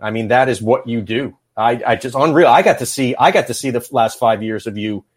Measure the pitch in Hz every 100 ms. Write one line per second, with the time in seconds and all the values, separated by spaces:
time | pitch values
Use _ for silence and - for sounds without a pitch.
0 | 107 113 110 123 131 101 107 131 117 117
1 | 101 113 120 - _ - 113 120 - 135
2 | 127 135 160 151 147 120 196 - 123 -
3 | 127 - 156 190 - 117 135 120 - 127
4 | 113 - 117 107 110 107 113 104 107 104
5 | -